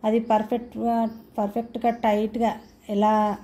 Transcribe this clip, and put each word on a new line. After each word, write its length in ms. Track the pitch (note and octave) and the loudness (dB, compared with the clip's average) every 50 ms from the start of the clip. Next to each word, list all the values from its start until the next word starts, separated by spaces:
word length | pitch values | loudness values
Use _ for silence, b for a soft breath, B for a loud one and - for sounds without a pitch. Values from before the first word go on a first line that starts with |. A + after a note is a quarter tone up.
| - | 2
అది 120 | A3 A3 A#3 A3+ - | 2 2 2 2 2
పర్ఫెక్ట్గా, 640 | A3 G#3+ G#3+ - B3 A#3 A#3+ - - G#3+ A3+ A#3 A#3 A3+ A3+ A3 A3+ - - - - - | 2 2 2 0 -4 -4 -4 -8 -8 -4 -2 0 0 0 0 -2 -4 -10 -20 -12 -4 -4
పర్ఫెక్ట్గా 520 | G#3 G3+ G3+ A#3+ A#3 A#3 - A#3+ A#3 A#3+ A3+ A#3 - | -4 -2 -2 -6 -6 -6 -8 -2 -2 -2 0 2 0
టైట్గా 440 | A3 G#3 G#3 G#3+ G#3+ - A#3+ A#3 A3 - - - - - - - - G#3+ | 2 2 2 0 -2 -2 0 0 0 0 -4 -12 -20 -20 -20 -10 -4 0
ఎలా 180 | G3+ G#3 G#3+ G#3+ G#3+ G#3+ G#3 G3+ - | 2 4 4 4 4 2 0 -2 -4